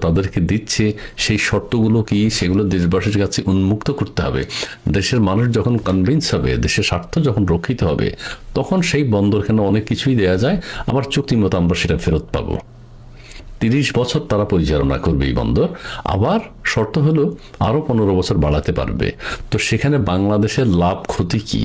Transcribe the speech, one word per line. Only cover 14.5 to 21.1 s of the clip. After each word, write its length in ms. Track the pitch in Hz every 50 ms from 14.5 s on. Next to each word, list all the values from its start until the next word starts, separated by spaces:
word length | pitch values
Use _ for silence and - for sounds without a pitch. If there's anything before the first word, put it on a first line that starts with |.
| 104
পরিচালনা 440 | 87 80 69 76 73 69 69 67 64 -
করবে 180 | 90 80 67 69 67
এই 60 | 64 64
বন্দর, 280 | 58 55 60 104 147 175 170 - - - - - - - 90
আবার 240 | 92 104 139 190 226 220 - - - - -
শর্ত 240 | - 123 110 - - 165 139 151
হলো 160 | 160 156 143 - - - - - - - - 101
আরো 120 | 117 151 151 -
পনেরো 260 | 123 113 107 98 95 92
বছর 160 | 90 - 98 85 71
বাড়াতে 260 | 73 76 73 71 - 85 -
পারবে। 280 | 67 - - - - 50 - - - - - - - -
তো 40 | - 107 - -
সেখানে 300 | 120 110 - 143 147 139 101 87
বাংলাদেশের 560 | 90 92 98 101 104 104 104 107 - - 135 113 90 85
লাভ 160 | 87 87 95 - - -